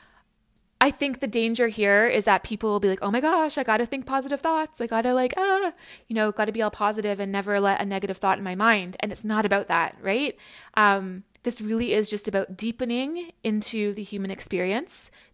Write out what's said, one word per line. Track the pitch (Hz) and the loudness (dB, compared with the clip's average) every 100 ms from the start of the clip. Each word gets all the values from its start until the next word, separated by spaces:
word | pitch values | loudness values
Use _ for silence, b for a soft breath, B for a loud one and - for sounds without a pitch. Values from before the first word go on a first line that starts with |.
| B B _ _ _ _ _ - | B B _ _ _ _ _ 0
I | 277 | 0
think | - 285 240 | 2 -2 -2
the | 247 | -2
danger | 226 226 233 233 | 0 0 2 0
here | 214 202 202 233 | 2 4 6 4
is | 214 | 4
that | 208 196 | 4 2
people | - 214 220 | 2 -4 0
will | 208 | 2
be | 196 | 2
like, | 190 | 2
"Oh | 196 | 0
my | 240 | 0
gosh, | 302 349 311 285 | 2 2 2 0
I | |
gotta | 240 220 233 | 0 0 0
think | 277 262 | -4 -4
positive | 269 269 277 | -4 -2 -2
thoughts. | 320 320 311 - | 0 0 -2 -6
I | 233 | -2
gotta, | 226 247 | 0 2
like, | 254 254 - | 2 2 0
ah, | 392 381 370 B B B - | 2 2 0 B B B -4
you | 220 | 0
know, | 214 | 0
gotta | 208 214 | 0 -2
be | 220 | 0
all | 214 | -2
positive | - 208 214 208 202 | 0 -2 0 -2 -2
and | 196 | -2
never | 196 196 202 | -4 0 2
let | 202 - | 2 2
a | 196 | -2
negative | 190 196 190 | -2 -4 0
thought | 196 - | 0 0
in | |
my | 190 | -2
mind." | 185 220 214 180 190 | 2 4 4 0 -6
And | 208 | -6
it's | - | -6
not | 214 214 | -2 0
about | 208 202 - | 2 2 2
that, | 170 160 - | 0 0 -4
right? | 190 214 285 B B B B | -2 -2 -2 B B B B
Um, | 220 208 196 190 185 - _ | 4 4 4 -2 -10 -16 _
this | 240 - | -6 -4
really | 214 226 240 | -2 -2 2
is | 208 208 | 0 0
just | 208 214 | -4 -2
about | 196 - 185 | -2 -2 -4
deepening | 226 233 247 240 269 349 330 - | -6 -4 -4 -2 -4 -6 -10 -8
into | 220 214 - 226 208 | -4 -2 -2 -2 -2
the | 202 | -4
human | 196 202 196 | -8 -6 -6
experience. | - - 180 185 220 370 - - b b | -8 -4 -2 0 -2 -2 -2 -4 b b